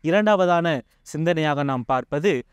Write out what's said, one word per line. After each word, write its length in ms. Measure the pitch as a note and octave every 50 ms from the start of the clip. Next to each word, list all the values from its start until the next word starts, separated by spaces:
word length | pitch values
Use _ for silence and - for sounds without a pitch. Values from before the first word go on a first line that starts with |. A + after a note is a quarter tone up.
இரண்டாவதான 760 | - D#3 E3+ G#3 G#3 G#3+ G#3 F#3 F#3 F3 F3 E3+ E3+ E3+ D#3 B2+ - _ _ _ _ -
சிந்தனையாக 520 | - D3+ D#3+ E3 F3 D#3+ D#3 D3+ C#3+ C#3 C#3+
நாம் 200 | C#3 C3+ B2+ A#2
பார்ப்பது 580 | - C3 B2+ - _ - D3 D#3 G3+ E3 B2 - _